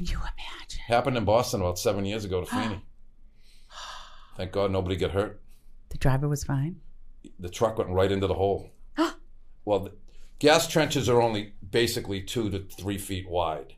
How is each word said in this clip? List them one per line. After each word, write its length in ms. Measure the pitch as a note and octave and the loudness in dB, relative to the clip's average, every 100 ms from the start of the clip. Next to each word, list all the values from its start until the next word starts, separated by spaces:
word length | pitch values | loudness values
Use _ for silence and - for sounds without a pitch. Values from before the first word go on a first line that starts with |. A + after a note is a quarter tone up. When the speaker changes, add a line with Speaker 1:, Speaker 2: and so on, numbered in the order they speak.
| F3 | 2
Speaker 1:
you 120 | - | 0
imagine? 600 | - - - - - - - | -2 -6 -10 -12 -10 -8 0
Speaker 2:
Happened 300 | A#2 C3+ B2+ | 2 2 0
in 80 | G2+ | 4
Boston 360 | A2+ B2 A2+ | 4 4 0
about 180 | F2+ F2+ | 0 0
seven 260 | A#2 G2+ G2 | 0 0 0
years 200 | A2 G#2 | -2 -2
ago 160 | F#2 | -2
to 40 | F2 | -2
Speaker 1:
<gasps> 60 | B3 | -2
Speaker 2:
Feeney. 300 | - F2+ - - - - - - - - - - - - - - - - | -2 -4 -10 -18 -20 -20 -20 -20 -20 -20 -18 -16 -14 -14 -14 -16 -14 -8
Thank 140 | F2+ | -4
God 200 | G2 G2 | 2 2
nobody 240 | F#2+ F2 F#2 | 2 2 2
got 160 | F2 | 2
hurt. 300 | F#2+ G#2 - - - - - - | 2 0 -4 -16 -20 -20 -18 -10
Speaker 1:
The 80 | - | 2
driver 300 | C#3 C3 D3 | 4 4 2
was 160 | D3 | -2
fine? 340 | - C#3 D3 F#3 - - - - - - | -2 -2 -2 -6 -12 -16 -16 -16 -18 -12
Speaker 2:
The 100 | F2 | -10
truck 280 | - A2 A2 | 0 2 2
went 120 | G2 | 0
right 200 | F#2 F#2+ | 4 4
into 160 | G2 F#2+ | 4 2
the 60 | |
hole. 380 | F2 G2 F#2 - - - - | 2 2 0 -4 -18 -6 0
Speaker 1:
<gasps> 120 | E4 - - - - - - | 0 -2 -16 -18 -18 -10 0
Speaker 2:
Well, 140 | G2 | 0
the 140 | F#2 - - - - - | 0 -10 -16 -16 -16 2
gas 280 | C#3+ D#3+ D#3+ | 6 8 6
trenches 400 | E3 D3 C#3 A2+ | 2 2 2 4
are 140 | A#2+ | 6
only 320 | A#2 G#2+ G#2 - F#2 | 6 2 -4 -8 -2
basically 500 | A#2 A#2 A#2+ - G2 | 2 2 2 -4 -6
two 280 | F#2 A#2+ G#2+ | -4 -2 -2
to 100 | F#2+ F#2+ - | -2 -6 -8
three 200 | F#2+ G2 | -6 -4
feet 320 | - F#2 F2+ | -4 -6 -2
wide. 460 | F2 E2 D2+ C#2 | 0 0 -2 -8